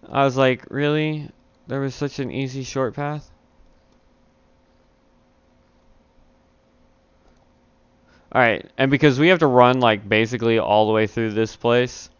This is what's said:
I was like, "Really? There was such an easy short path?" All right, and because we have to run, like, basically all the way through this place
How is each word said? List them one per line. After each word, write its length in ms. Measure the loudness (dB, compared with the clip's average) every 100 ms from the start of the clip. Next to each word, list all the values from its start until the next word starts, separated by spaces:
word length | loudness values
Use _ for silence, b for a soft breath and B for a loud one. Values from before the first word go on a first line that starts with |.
| -8
I 160 | 0
was 140 | 0 2
like, 280 | 0 0 -6
"Really? 600 | -4 -2 -2 -2 -6 -10 _ _ _ -10
There 120 | -6
was 160 | -6 -6
such 240 | -8 -6
an 100 | -8
easy 340 | -6 -8 -8
short 300 | -10 -4 -4
path?" 380 | -4 -8 -10 -14 _ _ _ -20 _ _ _ _ _ _ _ _ _ _ _ _ _ _ _ _ _ _ _ _ _ _ _ _ _ _ _ _ _ _ _ _ _ _ _ _ _ _ _ _ _ _ _ _ b b
All 100 | 0
right, 280 | 2 0 -6 -4
and 140 | 0
because 260 | 2 2 4
we 120 | 2
have 100 | 4
to 80 | 4
run, 320 | 6 4 4
like, 280 | 2 0 0
basically 520 | 0 0 -2 0 0
all 260 | 2 2 4
the 60 |
way 160 | 2 0
through 240 | -2 -4
this 240 | -2 -4 -2
place 540 | 0 0 0 -6 -20 _